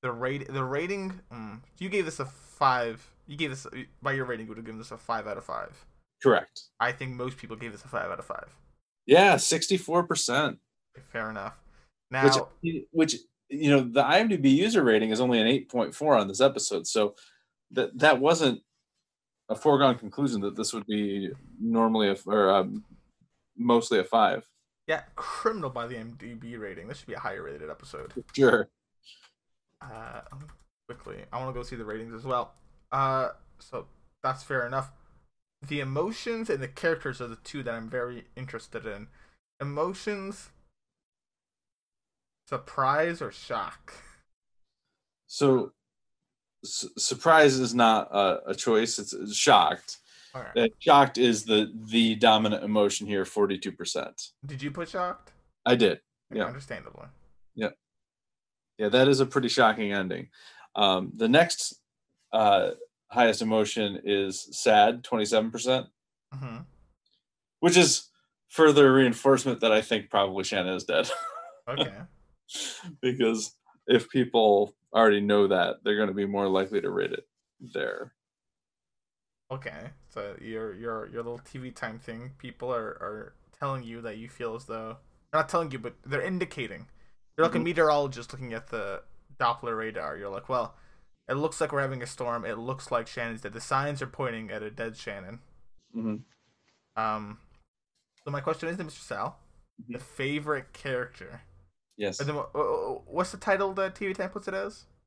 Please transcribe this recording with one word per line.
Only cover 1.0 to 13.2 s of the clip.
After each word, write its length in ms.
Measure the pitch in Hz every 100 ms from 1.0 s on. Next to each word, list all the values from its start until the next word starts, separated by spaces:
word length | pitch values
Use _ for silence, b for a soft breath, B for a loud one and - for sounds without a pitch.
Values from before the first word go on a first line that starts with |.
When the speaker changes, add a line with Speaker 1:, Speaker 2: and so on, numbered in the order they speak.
| 190 185 -
Speaker 1:
mm, 300 | 120 110 107 135 _
you 140 | 190
gave 160 | 196 165
this 140 | 156
a 40 |
five. 800 | 135 - - - 139 127 120 113 - _ _
You 100 | 143
gave 140 | 156
this, 160 | 135 - - - _
by 120 | 139
your 120 | 135
rating, 220 | 127 117 110
you 20 |
would 80 | 107
have 80 |
given 140 | 113 110
this 140 | 113
a 40 | 113
five 300 | - 113 104
out 100 | 98
of 80 |
five. 400 | - 58 50 - - _ _ _
Speaker 2:
Correct. 400 | - - - - - _
Speaker 1:
I 120 | 120
think 240 | 123 131 123
most 200 | 127 131
people 180 | 117
gave 180 | 110 117
this 120 | 101
a 40 | -
five 220 | 117 90
out 80 | 90
of 60 |
five. 240 | - - - _ _ _ _ _
Speaker 2:
Yeah, 320 | - 156 196 185
sixty-four 680 | - 160 - 190 - 170
percent. 520 | 175 160 - 127 151 - _ _ _ - -
Speaker 1:
Fair 160 | 113 110
enough. 300 | 107 101 - _ _ _ _ _
Speaker 2:
Which, 280 | 127 135 135
Speaker 1:
Now 120 | - _ 170 165 -
Speaker 2:
which, 240 | 165 156 -